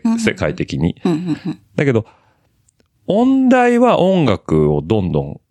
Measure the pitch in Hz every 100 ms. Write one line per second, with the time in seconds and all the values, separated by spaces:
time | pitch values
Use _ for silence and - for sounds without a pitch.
0 | 226 226 220 - 80 - 78 67 82 -
1 | 185 160 180 151 190 - _ - 143 113
2 | - _ _ _ _ _ _ _ _ _
3 | - 196 254 269 262 254 240 240 247 165
4 | 180 185 135 92 - 78 73 73 76 110
5 | 90 76 69 - _